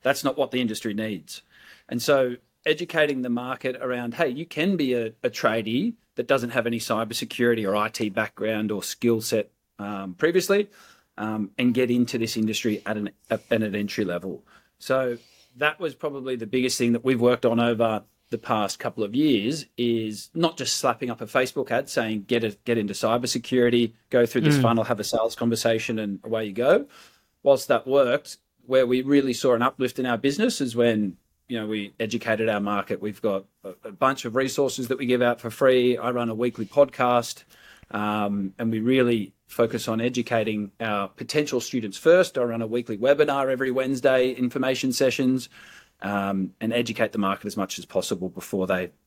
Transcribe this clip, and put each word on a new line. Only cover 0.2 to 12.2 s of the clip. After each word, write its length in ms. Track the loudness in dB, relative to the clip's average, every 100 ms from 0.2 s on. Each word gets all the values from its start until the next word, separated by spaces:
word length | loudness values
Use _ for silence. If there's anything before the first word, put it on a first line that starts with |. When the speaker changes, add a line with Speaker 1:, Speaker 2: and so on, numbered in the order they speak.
Speaker 1:
not 120 | -2 -2
what 140 | -2
the 100 | 0
industry 320 | -2 -4 -6
needs. 480 | -6 -6 -8 -10 -18 _ _ -20 -20 _
And 140 | -6
so 340 | 2 2 2 -4 _ _ -4
educating 560 | -2 -2 0 0 0
the 60 | -2
market 480 | -4 -4 -6 -6 -6
around, 380 | -6 -6 -6
"Hey, 140 | -2 -2
you 140 | -2 -10
can 300 | -2 0 0
be 180 | 0
a, 180 | 0 -2 -4
a 80 | -6
tradie 640 | 0 0 0 -2 -2 -2 -4 _ -8
that 100 | 0
doesn't 240 | 0 0
have 160 | -2 -2
any 120 | -2
cybersecurity 880 | -2 -2 -2 -6 -8 0 2 2 0
or 80 | 0
I 140 | -2
T 180 | -2 -4
background 640 | -2 -4 -4 -4 -2 -2
or 100 | -4
skill 380 | -6 -2 2 2
set, 300 | 0 -2 -2 _ _ _
um, 360 | -10 -8 -10
previously, 540 | -2 0 2 2 0 0 _ -20 _ _ -10
um, 320 | -6 -4 -6 0
and 160 | 0
get 160 | 2 2
into 280 | 2 0
this 180 | 0